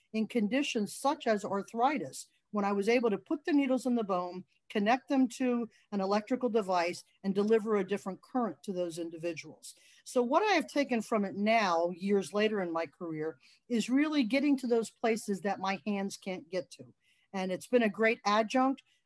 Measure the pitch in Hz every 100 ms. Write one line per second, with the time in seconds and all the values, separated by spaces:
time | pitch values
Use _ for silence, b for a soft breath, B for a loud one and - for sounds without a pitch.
0 | b 220 214 240 208 262 285 226 202 -
1 | 269 285 240 208 - 196 - 226 254 285
2 | 135 - - _ _ 208 202 202 202 240
3 | 233 196 - 302 - 285 269 262 254 240
4 | 196 185 180 185 - _ - 220 202 254
5 | - 269 247 - 254 240 226 b b 202
6 | 190 214 214 247 247 220 185 180 175 165
7 | - _ 196 196 208 226 214 208 185 196
8 | 196 175 - 262 220 - - 180 175 160
9 | 170 165 170 160 156 - - - b b
10 | - 254 247 311 415 339 311 294 262 233
11 | - 220 196 196 214 226 196 165 175 175
12 | 196 196 160 208 214 214 175 165 160 -
13 | 170 156 156 160 b b - 240 220 269
14 | 311 302 214 269 285 269 240 233 214 _
15 | 233 220 - 190 196 185 190 196 214 202
16 | 196 - 196 185 143 180 165 - 120 _
17 | _ _ _ 190 190 180 - 247 220 202
18 | 226 240 202 214 220 262 262 277 _ _